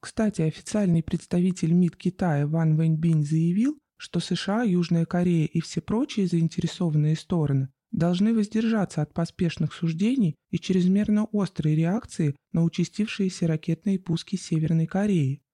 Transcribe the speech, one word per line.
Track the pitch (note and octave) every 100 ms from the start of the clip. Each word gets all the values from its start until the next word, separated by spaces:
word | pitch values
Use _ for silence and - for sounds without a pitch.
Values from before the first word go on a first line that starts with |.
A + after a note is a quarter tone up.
Кстати, | - - G#3+ -
официальный | D#3 - - G#3+ G3 E3
представитель | - E3+ - F3+ F#3 F3+ D#3+
мид | F3 F3+ -
Китая | F#3 F3+ F#3 C#3+ D3
Ван | D#3+ D#3+ D#3
Вэньбинь | D#3+ D#3 E3 D#3+
заявил, | D3 D#3+ E3 F3+ B3+ D4+ _ _
что | - F3
С | - F3
Ш | - G#3
А, |
Южная | A#3+ F3 E3+ E3 E3
Корея | F3+ F3 E3+ D3+
и | E3
все | - -
прочие | - G#3 C#4+ - F3+
заинтересованные | E3+ E3 - E3+ - F3 D3+ D3+ D#3
стороны | - F3 D3 C#3 C3+ _ _
должны | - E3+ F3+ G#3+ A3+
воздержаться | G#3 A3 A3+ A3 F3+ -
от | D3+
поспешных | - E3+ - F3 - D#3
суждений | - E3 D#3+ G#3 C4+ F#3+ - _
и | F3
чрезмерно | - F#3 F3+ G3 G#3 G#3+ G#3+
острой | G#3 F#3+ - D3+ D#3
реакции | E3 G3+ - - D#3 C#3 _
на | E3+
участившиеся | E3 - F3 - G#3+ - F#3+ - E3+
ракетные | D#3 - E3 - F#3+
пуски | F#3 E3 - F#3
Северной | - D#3+ D#3 D#3+ D#3+
Кореи. | F#3+ G#3 F#3 C3+ C#3 _